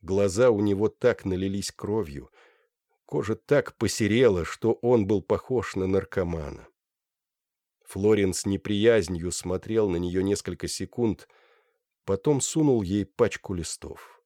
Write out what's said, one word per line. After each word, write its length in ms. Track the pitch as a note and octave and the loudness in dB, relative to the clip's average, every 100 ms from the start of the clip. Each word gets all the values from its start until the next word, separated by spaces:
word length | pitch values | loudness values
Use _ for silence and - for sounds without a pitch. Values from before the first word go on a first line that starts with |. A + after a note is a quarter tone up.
Глаза 500 | D#2+ F#2+ G2+ F2+ B2+ | 0 0 2 4 4
у 100 | G#2+ | 4
него 280 | G#2 G2 G#2+ | 2 2 0
так 360 | _ B2 A2+ G2 | _ 0 0 -2
налились 460 | F#2 G2 G2 F#2 | -2 -2 -4 -8
кровью — 580 | - G2 A2 E2+ C#2 B1+ _ _ _ _ _ _ _ _ | -10 -6 -4 -4 -10 -16 _ _ _ _ _ _ _ _
Кожа 300 | D3 G2 A2 | -6 -4 -6
так 400 | - C#3+ - _ | 2 2 2 _
посерела, 680 | G#2 - G#2 A2 B2+ F#2 E2 | -4 0 2 4 4 4 -2
что 280 | - A2+ | -2 -2
он 340 | A2 A#2+ B2 G2 | 0 2 2 4
был 160 | G#2 | 0
похож 520 | - G2+ - B2+ F#2+ F#2+ | 0 -4 -2 -4 -4 -4
на 120 | F#2+ | 0
наркомана. 800 | G2 F#2+ - F2 E2+ D2 - - _ _ _ _ _ _ _ _ _ _ _ _ | 0 -2 -4 -4 -4 -8 -14 -20 _ _ _ _ _ _ _ _ _ _ _ _
Флорин 480 | F#2+ G#2 G#2+ G2 | 0 2 4 2
с 120 | F2 G2+ | 0 -4
неприязнью 840 | G2 - G#2 A2 A2+ E2 F2 F2 | -4 -2 2 4 4 2 -4 -4
смотрел 580 | - F2+ F2+ G2 A2 G#2 | -6 -6 -6 -2 0 0
на 80 | F2 | 0
нее 240 | F2+ F#2 | -2 0
несколько 460 | G2 G2+ - F2 F#2 | 0 0 -4 -8 -8
секунд, 600 | - F#2 - A#2 F#2+ - _ _ _ _ _ _ _ - | -8 -8 -2 -2 -2 -8 _ _ _ _ _ _ _ -4
потом 360 | G2 - C#3+ | -2 0 0
сунул 420 | - D#3+ D#3 A#2+ | -2 0 2 2
ей 220 | F2+ G2+ F#2+ | 0 -2 -2
пачку 500 | - A2+ - - F#2 | 0 -2 0 -8 -8
листов. 680 | D#2+ - D2+ C#2+ - _ | -8 -10 -14 -16 -20 _